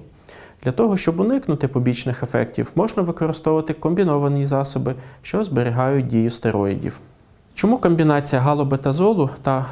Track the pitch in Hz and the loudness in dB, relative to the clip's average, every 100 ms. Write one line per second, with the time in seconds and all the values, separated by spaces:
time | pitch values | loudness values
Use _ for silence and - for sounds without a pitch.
0 | - - - - - - 127 127 226 190 | -10 -20 -20 -20 -20 -8 -4 0 2 2
1 | - 170 202 269 - 147 131 131 123 120 | 0 0 2 0 0 -2 0 0 0 -2
2 | - 123 127 120 117 - 117 - 220 - | -4 -4 -2 -2 -2 -4 -4 0 0 0
3 | 175 170 160 156 - 156 156 156 156 175 | -2 -2 -4 -2 0 0 -2 -4 -2 0
4 | 185 147 143 143 139 139 139 131 127 131 | 2 2 2 0 0 0 -2 -2 -4 -6
5 | - - - 196 208 131 123 120 131 139 | -12 -20 -6 -4 -2 0 0 0 2 0
6 | 123 117 113 117 117 104 101 98 - - | 0 0 0 0 -2 0 0 -2 -6 -10
7 | - _ _ _ _ - 196 247 180 165 | -18 _ _ _ _ -2 0 2 2 4
8 | 156 143 143 135 131 147 139 135 139 143 | 4 2 2 2 2 2 0 0 0 2
9 | 196 214 135 - - 131 131 | 2 2 0 -2 -2 -2 -2